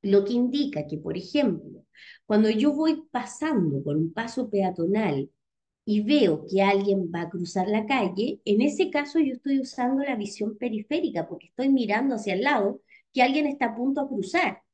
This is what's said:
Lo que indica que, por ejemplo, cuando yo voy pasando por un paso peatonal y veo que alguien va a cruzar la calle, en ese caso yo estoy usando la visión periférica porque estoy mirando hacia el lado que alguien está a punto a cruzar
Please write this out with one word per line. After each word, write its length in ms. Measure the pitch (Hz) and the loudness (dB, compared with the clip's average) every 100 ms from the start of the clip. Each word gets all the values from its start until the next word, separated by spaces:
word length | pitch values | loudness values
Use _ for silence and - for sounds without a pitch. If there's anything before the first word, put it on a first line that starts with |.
Lo 220 | 202 196 | 6 4
que 100 | 202 | 4
indica 520 | 240 247 277 285 151 147 | 0 0 0 -2 -4 -6
que, 120 | 151 | -8
por 180 | - 175 | -6 -8
ejemplo, 680 | - - 247 170 - - _ _ - - _ | -2 0 0 0 -8 -20 _ _ -20 -20 _
cuando 240 | 214 220 | 4 4
yo 220 | 220 294 | 4 2
voy 320 | 285 320 302 - | 2 0 0 -4
pasando 720 | 247 233 - 311 262 160 139 | -8 -8 -6 -2 0 0 -2
por 140 | 143 151 | -2 -2
un 160 | 165 | -2
paso 380 | 220 240 269 220 | -4 -6 -6 -2
peatonal 800 | 202 185 175 170 208 185 139 - _ _ _ _ _ | 0 -2 -2 0 0 0 -2 -4 _ _ _ _ _
y 180 | - 208 | -2 0
veo 440 | 208 294 202 151 - | 2 4 4 2 0
que 160 | 190 | 2
alguien 480 | 196 202 202 196 170 | 4 2 2 0 -2
va 80 | 175 | -6
a 80 | 170 | -6
cruzar 380 | 180 170 196 185 | -6 -4 -2 0
la 180 | 214 214 | 0 0
calle, 540 | 262 190 185 247 - | 0 0 -2 -4 -4
en 180 | - 208 | 2 4
ese 280 | 285 - 370 | 4 2 0
caso 280 | 294 285 330 | 0 0 0
yo 160 | 277 | 0
estoy 260 | 247 277 277 | -2 0 0
usando 420 | 262 - 247 269 | 0 -2 0 0
la 140 | 285 233 | -2 -4
visión 400 | 202 - 214 - | -6 -6 -6 -4
periférica 720 | 240 214 - 311 330 170 - | -6 -6 -4 -2 -2 -4 -6
porque 200 | - _ | -10 _
estoy 200 | - 269 | -2 2
mirando 440 | 269 214 214 277 | 4 4 0 0
hacia 200 | 226 202 | -2 -2
el 80 | 185 | 0
lado 400 | 269 262 202 - _ - _ | 2 2 0 -4 _ -20 _
que 100 | 269 | 2
alguien 240 | 254 285 294 | 2 2 0
está 200 | 277 233 | -2 -4
a 100 | 214 | -2
punto 240 | 262 277 | -2 -2
a 80 | 277 | -4
cruzar 540 | 226 - 339 269 - _ | -4 -2 0 -2 -4 _